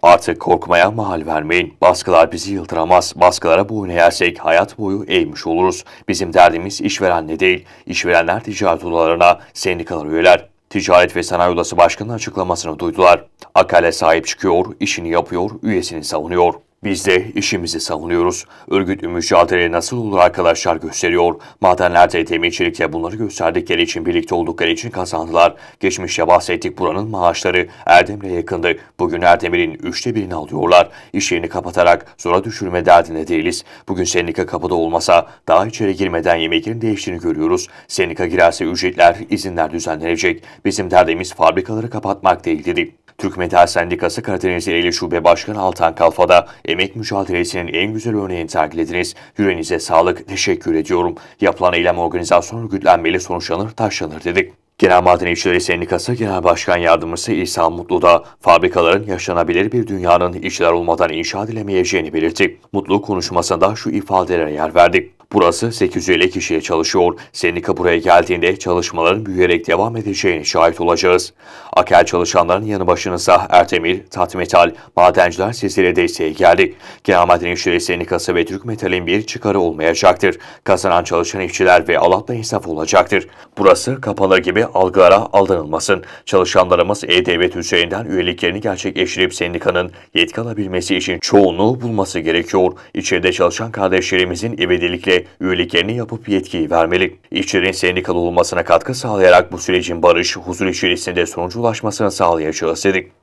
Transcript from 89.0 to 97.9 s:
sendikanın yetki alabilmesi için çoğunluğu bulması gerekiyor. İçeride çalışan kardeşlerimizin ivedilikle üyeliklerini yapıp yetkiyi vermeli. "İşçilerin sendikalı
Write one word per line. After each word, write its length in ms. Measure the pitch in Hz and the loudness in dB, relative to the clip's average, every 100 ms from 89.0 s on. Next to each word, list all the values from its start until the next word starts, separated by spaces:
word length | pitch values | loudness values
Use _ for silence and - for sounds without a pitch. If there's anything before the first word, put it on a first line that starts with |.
| - - 92 | -4 -2 -4
sendikanın 580 | - 87 87 98 90 90 - _ | -2 -6 -4 -2 -2 -4 -8 _
yetki 280 | - 87 - | -4 -2 -4
alabilmesi 540 | 117 107 98 92 87 95 | -8 -8 -6 -6 -2 -4
için 240 | 90 85 | -2 -6
çoğunluğu 640 | - 104 95 85 107 127 | 2 4 4 4 0 0
bulması 380 | 120 110 95 90 | -4 -4 -4 -4
gerekiyor. 540 | 80 82 85 98 90 90 - | 0 -2 0 0 0 -2 -12
İçeride 380 | - 95 92 90 | -8 -4 0 0
çalışan 400 | 90 87 - 113 | 2 0 0 -8
kardeşlerimizin 840 | 110 95 92 - 92 90 90 113 - | -2 0 0 0 0 0 -2 -6 -4
ivedilikle 640 | 87 87 87 87 87 90 - _ | -2 0 0 -4 0 0 0 _
üyeliklerini 540 | 92 90 85 - 92 120 | -6 -2 -2 -2 -2 -4
yapıp 340 | 113 117 - | -8 -10 -4
yetkiyi 400 | 101 - 90 78 | -4 -2 -6 -2
vermeli. 460 | 85 82 90 90 - _ | 0 2 0 -2 -6 _
"İşçilerin 400 | - 98 - - | -8 -2 0 0
sendikalı 460 | - 90 | 0 -2